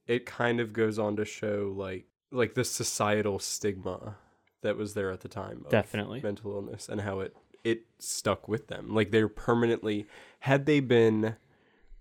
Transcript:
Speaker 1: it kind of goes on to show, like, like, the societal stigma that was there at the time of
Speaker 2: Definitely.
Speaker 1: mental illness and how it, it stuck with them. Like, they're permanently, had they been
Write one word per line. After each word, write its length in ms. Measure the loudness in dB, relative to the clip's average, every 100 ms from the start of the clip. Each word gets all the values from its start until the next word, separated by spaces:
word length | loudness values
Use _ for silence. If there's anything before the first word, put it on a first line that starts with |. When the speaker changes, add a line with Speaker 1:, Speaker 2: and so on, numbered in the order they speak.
| -4
Speaker 1:
it 180 | -4
kind 360 | -4 -2 0 2
of 120 | 0
goes 260 | 2 0 2
on 180 | -2 0
to 80 | -4
show, 460 | -4 -4 -2 -2 -4
like, 300 | -6 -8 -12 _ _
like, 220 | 0 0
the 100 | 2
societal 760 | -2 -2 -4 0 2 4 2 -2
stigma 760 | -4 -4 -2 -4 -6 -8 -10 -14 _ _ _ _
that 140 | -4 -2
was 180 | -4
there 160 | -2 -4
at 120 | -4
the 60 | -10
time 340 | -10 -10 -12
of 60 | 0
Speaker 2:
Definitely. 500 | 0 0 -4 -6 -6
Speaker 1:
mental 320 | -6 -6 -6
illness 360 | -8 -8 -12 -8
and 120 | -6
how 180 | -4 -4
it, 140 | -8 -10 _ _
it 220 | -2 -2 -4 _
stuck 480 | -10 -4 -2 -2 -2
with 220 | -6 -4
them. 260 | -12 -2
Like, 160 | 0 4
they're 180 | 4 2
permanently, 800 | -2 0 4 4 2 0 -4 -6 -16 -20 _
had 240 | 2 2 6
they 120 | 4
been 560 | 6 8 8 6 0 -2 _ _ _ _ _ -16